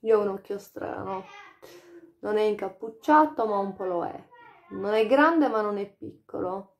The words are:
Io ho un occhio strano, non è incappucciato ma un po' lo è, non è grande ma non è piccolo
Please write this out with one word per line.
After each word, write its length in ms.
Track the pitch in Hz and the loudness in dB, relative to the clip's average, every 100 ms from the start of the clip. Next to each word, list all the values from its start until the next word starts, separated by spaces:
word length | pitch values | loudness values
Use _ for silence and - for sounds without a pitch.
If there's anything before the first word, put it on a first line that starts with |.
Io 140 | 220 208 | 2 2
ho 40 | |
un 60 | 202 | 2
occhio 300 | 190 - 202 | -4 -8 -12
strano, 680 | - - - - 190 190 - 403 - _ - - - - - _ | -12 -12 -10 -8 -8 -10 -12 -20 -20 _ -20 -20 -20 -20 -20 _
non 160 | 208 214 | -2 0
è 60 | |
incappucciato 1040 | 214 208 190 - 151 - 302 302 302 277 220 | 0 0 -6 -10 -14 -4 4 6 6 0 -2
ma 100 | 202 | -2
un 160 | 196 | -4
po' 120 | 190 | -6
lo 200 | 185 175 | -6 -4
è, 240 | - - - - - - - | -6 -10 -18 -20 -20 -20 -14
non 220 | 190 202 | -8 -2
è 140 | 220 220 | 0 4
grande 420 | 277 311 330 254 | 4 6 4 2
ma 140 | 220 | 0
non 160 | 208 202 | -2 -4
è 120 | 202 | -8
piccolo 840 | - 110 - _ - 180 196 196 | -14 -18 -18 _ -8 -8 -8 -14